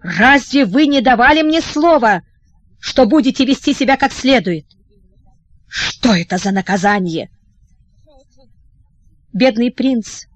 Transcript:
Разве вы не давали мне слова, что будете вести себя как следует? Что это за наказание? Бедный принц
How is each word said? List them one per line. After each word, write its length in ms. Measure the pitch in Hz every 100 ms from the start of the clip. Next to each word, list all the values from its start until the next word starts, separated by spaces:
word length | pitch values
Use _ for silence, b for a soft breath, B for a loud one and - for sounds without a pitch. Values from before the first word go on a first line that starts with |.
Разве 640 | 170 165 233 277 - 277
вы 220 | 240 208 302
не 140 | 285
давали 420 | 247 240 247 302
мне 180 | 311 320
слова, 640 | 320 302 330 311 220 190 - _ _ _ _ _
что 280 | - - 247
будете 380 | 302 247 -
вести 300 | 254 269 -
себя 220 | 285 254 269
как 160 | 277
следует? 540 | - 254 262 175 165 - _ _ _ _ _ _ _ _ _ _
Что 480 | - - - 247
это 240 | 190 170 185
за 140 | 202
наказание? 760 | 196 190 196 196 208 180 160 - _ _ _ _ _ _ _ 302 277 269 262 254 _ _ _ _ _ _ _ _
Бедный 380 | - 254 220 240
принц 560 | - 269 254 208 - -